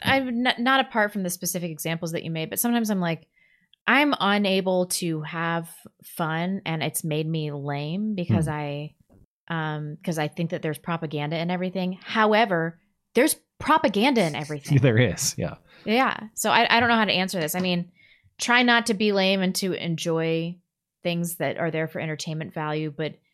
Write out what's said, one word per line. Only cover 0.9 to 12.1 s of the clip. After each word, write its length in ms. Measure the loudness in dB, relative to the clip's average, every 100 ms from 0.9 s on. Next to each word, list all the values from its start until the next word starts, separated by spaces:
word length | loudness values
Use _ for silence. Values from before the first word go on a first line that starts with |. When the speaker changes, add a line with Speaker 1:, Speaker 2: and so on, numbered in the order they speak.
| 0 0
Speaker 1:
from 80 | 0
the 80 | -4
specific 400 | -4 -6 -4 -6
examples 440 | -6 -4 -4 -4
that 100 | -6
you 80 | -6
made, 180 | -4 -4
but 80 | -2
sometimes 300 | 0 0 0
I'm 100 | 0
like, 280 | 0 -2 _ _ _ _ _ _ 2
I'm 300 | 4 4 2
unable 680 | 2 2 4 2 2 2 2
to 340 | 0 -2 -2
have 480 | -4 -4 -2 -2 -4 -12 -20 _
fun, 600 | -14 -4 -2 -2 -2 -4 -4
and 160 | -4
it's 220 | -4 -4
made 240 | -4 -2 -2
me 240 | -2 -4
lame 640 | -6 -6 -4 -4 -4 -4 -4
because 300 | 0 0 0
Speaker 2:
Hmm. 60 |
Speaker 1:
I, 420 | -4 -6 -8 -10 -14 _ _ _ _ -8
um, 480 | -4 -4 -4 -8 -8
'cause 140 | -6 -2
I 120 | -2
think 200 | -2 -4
that 140 | -4
there's 160 | -6 -6
propaganda 580 | -6 -6 -4 -6 -4 -4
in 140 | -4
everything. 480 | -2 -4 -4 -4 -6
However, 800 | -6